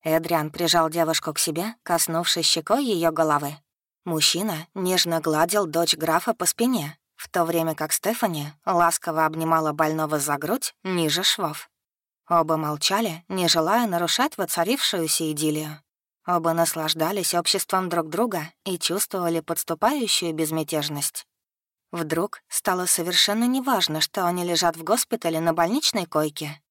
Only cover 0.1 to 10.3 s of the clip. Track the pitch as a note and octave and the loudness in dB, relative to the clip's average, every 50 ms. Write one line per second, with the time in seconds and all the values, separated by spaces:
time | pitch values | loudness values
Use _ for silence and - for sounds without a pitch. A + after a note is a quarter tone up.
0.1 | D#3 E3 E3 E3 E3+ D#3+ D3+ D3+ D3 - F3 D#3 D#3+ F3 D#3+ D#3+ D#3 E3+ E3 D#3+ | 0 0 2 2 0 0 0 -2 -2 -2 0 4 4 4 4 2 2 0 2 2
1.1 | D#3 - - D#3+ D#3 - - E3+ D3+ E3 F#3 A3 A#3 _ _ - F3 E3 - - | 2 -2 -2 -4 -2 -2 -2 -2 -2 -4 -4 -6 -8 _ _ 0 0 0 2 0
2.1 | E3 E3 F3 - - F3 D#3+ - - E3 D3+ - G#3 C4+ C#4+ A#3+ G3+ E3+ E3 E3 | 0 -2 0 0 0 0 2 2 0 0 2 2 2 2 2 0 2 2 2 2
3.1 | D#3+ E3 D#3+ D#3 D3 D3 D3 C#3+ D3 - _ _ _ _ _ _ _ _ _ F3+ | 4 4 4 4 4 2 0 -4 -8 -10 _ _ _ _ _ _ _ _ _ -4
4.1 | E3 D#3 D3+ - - E3+ G3+ A3 E3+ D#3 E3 _ _ F#3+ F#3 F3+ F#3 F3 - F3+ | -2 -2 -2 -2 -2 -4 -4 -4 -4 -6 -8 _ _ -4 -2 0 0 0 0 0
5.1 | E3 E3 D#3 D#3+ D#3 D3+ E3 F3 G#3 G#3 G3 D#3+ D3+ E3 E3+ E3 - - D#3+ D#3+ | -2 -2 0 0 2 2 2 2 2 0 0 0 0 0 0 0 0 -2 0 0
6.1 | D#3 F3+ - - A3 _ F3+ E3+ - - A#3 B3+ B3+ G3+ D3 D3 - _ _ _ | 0 0 0 -2 -4 _ -2 -4 0 0 0 0 0 0 -2 -4 -10 _ _ _
7.1 | _ - - - - F#3 E3 E3 E3 E3 E3 D#3+ D#3 - D#3 D#3 - - - G3 | _ -20 -18 -4 0 0 0 2 2 0 0 0 -2 -4 -4 -4 -4 -2 -2 -2
8.1 | A#3 - A#3 G3 E3 D3+ D3 D3 - _ _ F#3+ F#3 E3+ F3 E3 - - - E3+ | -2 0 -2 -2 -2 -4 -6 -8 -10 _ _ 0 4 4 4 4 2 0 -4 -2
9.1 | D#3+ D#3+ D#3+ D#3 D#3+ E3 D#3+ E3 E3 D#3+ D#3 D#3 D3+ D3 F#3 D#3 D#3 D#3+ D#3 D3 | 0 2 2 2 2 0 0 2 2 2 2 0 0 0 0 0 2 -2 0 0
10.1 | D#3 D3 C#3 D3+ | 0 -2 0 -2